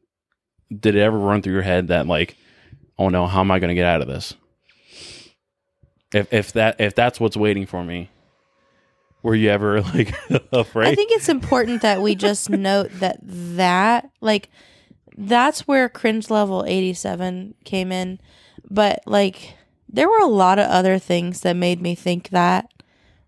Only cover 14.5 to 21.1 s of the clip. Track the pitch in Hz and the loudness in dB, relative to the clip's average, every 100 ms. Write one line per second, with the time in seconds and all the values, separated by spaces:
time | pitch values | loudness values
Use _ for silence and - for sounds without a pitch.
14.5 | _ _ _ _ _ _ - 202 240 277 | _ _ _ _ _ _ -10 0 2 2
15.5 | - - 269 247 - 226 220 214 214 196 | -2 0 0 0 -2 -2 -2 -2 0 0
16.5 | 185 - 190 185 180 190 175 185 180 196 | -2 -2 -2 -2 -4 -6 -6 -6 -8 -14
17.5 | - - 190 185 185 185 185 _ _ _ | -18 -8 -6 -4 -6 -8 -10 _ _ _
18.5 | - - 202 208 - - 202 196 - - | -20 -6 0 2 0 0 0 0 -4 -20
19.5 | - _ _ - 220 349 440 349 202 185 | -20 _ _ -6 0 2 4 4 4 4
20.5 | 196 208 180 185 190 - | 4 2 2 2 0 0